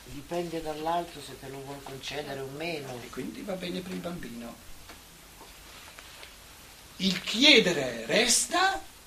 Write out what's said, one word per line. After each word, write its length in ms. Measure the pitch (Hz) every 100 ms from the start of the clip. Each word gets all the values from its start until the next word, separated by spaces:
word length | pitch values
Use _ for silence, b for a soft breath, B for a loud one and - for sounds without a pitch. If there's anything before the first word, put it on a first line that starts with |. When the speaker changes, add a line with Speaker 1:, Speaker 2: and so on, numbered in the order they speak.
Speaker 1:
Dipende 580 | - 131 139 175 170 165
dall'altro 600 | 156 151 160 170 170 147
se 180 | 139 120
te 80 | 135
lo 140 | 135
vuol 200 | 139 139
concedere 580 | 135 135 - 139 147 139
o 60 | 135
meno. 520 | 143 170 156 135 123
Speaker 2:
E 60 | 113
quindi 360 | - 135 -
va 100 | 208
bene 260 | 185 180 185
per 140 | 180
il 60 | 185
bambino. 540 | 170 175 - - 117 - - - - - - - - - - - - - - - - - - - - - - - - -
Il 240 | 190 180
chiedere 840 | - 214 294 262 180 147 131 117 113
resta 760 | 175 240 - - 339 381 381 - -